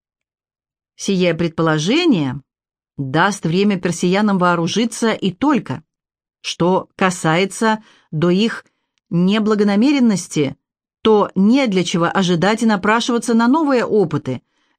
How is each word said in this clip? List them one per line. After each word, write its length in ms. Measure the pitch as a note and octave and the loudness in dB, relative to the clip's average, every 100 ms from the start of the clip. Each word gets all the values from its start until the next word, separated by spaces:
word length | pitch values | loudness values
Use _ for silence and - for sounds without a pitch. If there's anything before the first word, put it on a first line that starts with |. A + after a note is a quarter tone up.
| _ _ _ _ _ _ _ _ _ | _ _ _ _ _ _ _ _ _
Сие 380 | - - F#3+ F3+ | -10 -4 0 0
предположение 1080 | E3 E3+ D#3+ E3 D#3 D#3+ C#4+ F4 G#3 C#3 C3+ - _ _ _ _ - | 0 -4 -2 0 0 0 0 2 2 0 -6 -12 _ _ _ _ -12
даст 480 | C3+ C#3 F#3+ G3 E3+ | -4 0 0 -2 -2
время 340 | F3 G#3 F#3+ | 0 0 0
персиянам 560 | F#3 F3 F3+ F#3+ G#3+ F#3+ | -2 -2 0 0 0 2
вооружиться 760 | F3+ E3+ E3 F#3+ A#3 - A3+ | 0 0 -2 -2 -2 -2 -4
и 200 | G#3+ F#3 | -2 -4
только. 500 | F3+ C#4 C4 D#3 B2+ - _ _ _ _ _ | -2 0 0 -2 -10 -14 _ _ _ _ _
Что 480 | - - E3+ F#3 - - | -10 -2 0 0 -2 -4
касается 880 | F#3+ F3+ E3 D#3+ F#3+ - A3+ G#3+ - _ _ | -2 -2 0 0 -2 -2 -2 -2 -6 _ _
до 180 | D#3 F3 | -2 0
их 380 | F3+ A3 - - _ _ _ _ | 2 0 -4 -14 _ _ _ _
неблагонамеренности, 1500 | E3+ F3+ G#3+ G#3+ G#3+ G3+ G3+ B3+ C#4+ A#3+ F#3+ - - C3+ - _ _ _ _ | 0 2 2 0 2 2 2 2 4 2 0 -2 -4 -4 -6 _ _ _ _
то 300 | A3 G#3+ F#3+ | 2 2 2
не 320 | - G3+ C4 C4 | 2 2 4 2
для 160 | F#3+ | 0
чего 280 | F3 F3 E3+ | 0 -2 0
ожидать 500 | - F3 F3 F#3 A3 | 0 0 2 0 0
и 40 | A3+ | 0
напрашиваться 680 | G#3 G3+ A3 A3+ A#3 A3+ | 0 0 0 0 -2 0
на 160 | A3+ A#3 | 2 2
новые 380 | D4 D4+ B3+ G#3 | 2 2 0 0
опыты. 560 | G#3+ F#3 D3 - B2 - _ _ | 0 0 -2 -6 -8 -12 _ _